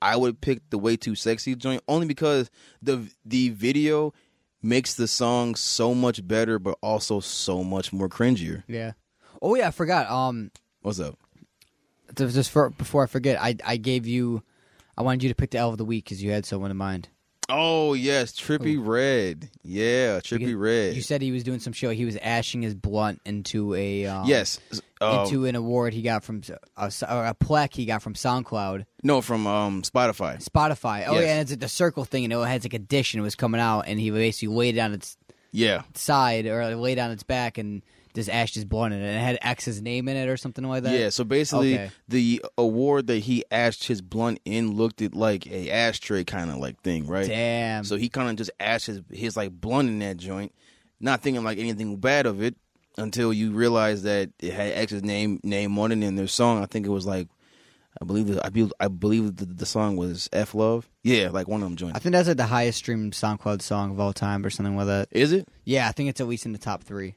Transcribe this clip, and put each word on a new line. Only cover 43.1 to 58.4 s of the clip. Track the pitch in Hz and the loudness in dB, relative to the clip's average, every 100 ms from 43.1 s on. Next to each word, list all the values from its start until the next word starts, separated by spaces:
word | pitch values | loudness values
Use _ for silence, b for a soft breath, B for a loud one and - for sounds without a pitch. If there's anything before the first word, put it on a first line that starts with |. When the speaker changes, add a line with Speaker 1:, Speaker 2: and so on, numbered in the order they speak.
| 113 | 0
Speaker 1:
he | 110 120 - | 2 0 0
ashed | 113 117 - - | 2 2 0 -4
his | 107 | -4
blunt | 92 107 117 - | -4 -2 -2 -2
in | - 110 113 | -4 -2 0
looked | 104 113 - | 2 0 0
at, | 107 | -4
like, | 95 110 98 - | 0 0 0 -4
a | 95 85 | -6 -2
ashtray | 107 117 - - 101 | 0 0 0 -2 -2
kinda, | 87 98 82 67 | -2 -4 -4 -4
like, | 67 57 | -6 -4
thing, | 92 82 73 | -2 -2 -2
right? | 95 98 | -2 0
Speaker 2:
Damn. | 113 117 117 117 107 | 0 0 0 -2 -4
Speaker 1:
So | 101 | -4
he | 101 117 | -2 -2
kinda | 139 123 | -2 -2
just | 110 104 - | -2 -6 -4
ashed | 104 117 - | 0 0 -2
his, | 98 82 | -8 -10
his, | 95 113 107 | -6 -4 -2
like, | 98 | -4
blunt | 87 107 131 127 | -6 0 2 2
in | 107 | 0
that | 101 87 | -4 -6
joint, | 92 95 101 b b b b _ | -8 -8 -8 b b b b _
not | 123 123 | 0 0
thinking, | 143 123 | 0 0
like, | 110 104 | -2 -2
anything | 117 107 110 101 | -2 -4 -4 0
bad | 127 143 123 | 2 4 2
of | 98 | 2
it | 117 - _ _ _ - | -2 -2 _ _ _ -8
until | 110 123 117 | -4 0 2
you | 107 110 | 2 0
realize | 104 120 117 107 104 | 2 4 4 4 2
that | 101 101 95 - | 0 0 0 -4
it | 87 | -6
had | 104 104 | -4 -2
X's | - 110 101 | -2 -2 -2
name, | 101 101 104 95 | -2 0 0 0
name | 101 101 101 101 | -2 0 0 0
on | 110 | 2
it | 110 | 2
in | 104 98 | 0 -2
their | 95 | -2
song. | - 120 110 | 2 4 4
I | 98 | 0
think | 110 101 | -4 -2
it | |
was, | 98 92 | -2 -2
like, | 95 85 b b b b b b - | -4 -6 b b b b b b -12
I | |
believe | 87 104 101 | -2 0 0
the, | 95 | 0